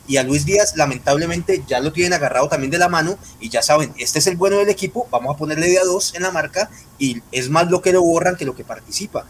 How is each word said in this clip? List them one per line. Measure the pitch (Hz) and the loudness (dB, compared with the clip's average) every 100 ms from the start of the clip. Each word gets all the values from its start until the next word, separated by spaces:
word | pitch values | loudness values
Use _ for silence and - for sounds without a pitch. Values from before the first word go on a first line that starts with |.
| - | -2
y | 135 | 0
a | |
Luis | 131 147 147 | 2 0 2
Díaz, | 196 202 160 | 2 2 2
lamentablemente, | 143 123 - 143 170 170 175 185 135 | 0 0 0 0 0 -4 0 -2 0
ya | 123 | -2
lo | 143 | -2
tienen | 151 180 | -2 0
agarrado | 175 139 123 143 | 0 0 0 0
también | 156 135 | 0 -2
de | 170 | 0
la | 180 | 2
mano, | 170 160 202 - - | 2 -2 -4 -12 -14
y | 113 | -4
ya | 117 | -2
saben, | 113 151 139 - | 2 2 2 -6
este | 120 156 | -4 0
es | 170 | 0
el | 175 | 2
bueno | 196 202 | 0 2
del | 202 | 0
equipo, | 190 185 233 - | 0 -4 -6 -2
vamos | 120 127 | -2 -2
a | 143 | -6
ponerle | 156 156 170 | -4 -2 2
de | 185 | 4
a | |
dos | 185 185 - 170 | 2 0 -4 -4
en | |
la | 185 | -4
marca, | 170 151 185 208 - - - | -4 -4 -4 -6 -8 -20 -4
y | 135 117 - | -4 -4 -6
es | 127 127 | -6 0
más | 160 175 | 2 2
lo | 180 | 2
que | 185 | 4
lo | 185 | 4
borran | 170 165 175 180 | 4 2 0 -2
que | 139 | -6
lo | 123 | -8
que | |
participa. | - 110 - - 202 120 - | -12 -12 -10 -10 -8 -10 -12